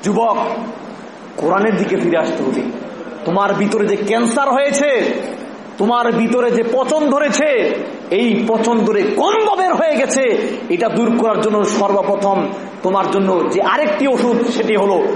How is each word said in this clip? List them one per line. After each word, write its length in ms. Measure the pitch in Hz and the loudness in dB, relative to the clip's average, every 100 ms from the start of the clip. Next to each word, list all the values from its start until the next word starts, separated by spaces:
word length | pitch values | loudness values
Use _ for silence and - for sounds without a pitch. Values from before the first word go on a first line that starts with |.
যুবক, 340 | - 214 226 202 - - - - - - - - - - | 0 0 0 0 -2 -6 -8 -12 -16 -16 -18 -18 -14 -4
কোরআনের 400 | 151 190 214 190 | 0 2 2 0
দিকে 200 | 208 190 | 0 0
ফিরে 200 | 117 170 | 2 0
আসতে 260 | 156 - | 0 -2
হবে। 180 | - - - - - - - - - | -2 -2 -4 -8 -12 -14 -14 -8 -2
তোমার 280 | 175 196 | 0 0
ভিতরে 340 | 190 202 220 208 | 0 0 0 0
যে 80 | 202 | 0
ক্যান্সার 540 | 202 220 233 226 277 | 0 0 0 0 2
হয়েছে, 640 | 262 285 277 294 254 170 - - - - - - - | 2 2 2 2 2 0 -2 -6 -10 -12 -14 -16 -2
তোমার 340 | 214 240 240 | 0 2 2
ভিতরে 400 | 233 226 247 240 | 2 2 2 2
যে 120 | 233 233 | 2 0
পচন 380 | 247 254 311 302 | 0 0 2 2
ধরেছে, 720 | 277 294 - 302 262 170 - - - - | 2 2 2 2 2 0 -2 -6 -12 -4
এই 320 | 180 240 202 - | 0 2 0 0
পচন 320 | 220 226 233 | 0 2 2
ধরে 220 | 196 208 | 2 2
গন্ধ 580 | 185 - 320 415 427 381 | 0 0 0 2 2 2
বের 140 | 370 | 0
হয়ে 220 | 330 320 285 | 2 0 0
গেছে, 640 | 269 269 262 190 - - - | 0 0 2 0 -2 -6 -4
এটা 200 | 170 226 | 0 0
দূর 280 | - 233 233 | 0 2 2
করার 240 | 220 208 | 2 2
জন্য 240 | 214 208 196 | 2 2 0
সর্বপ্রথম 800 | 202 196 202 196 202 196 196 - - - - | 0 2 2 0 0 0 0 -2 -6 -12 -6
তোমার 280 | 180 190 185 | -2 0 0
জন্য 380 | 196 190 185 156 | 0 2 2 0
যে 120 | 185 | 0
আরেকটি 460 | - 233 302 302 269 | 2 2 0 0 0
ওষুধ, 420 | 247 247 226 247 | 2 2 2 0
সেটি 260 | - 226 214 | 0 0 2
হলো 280 | 202 180 131 | 2 2 0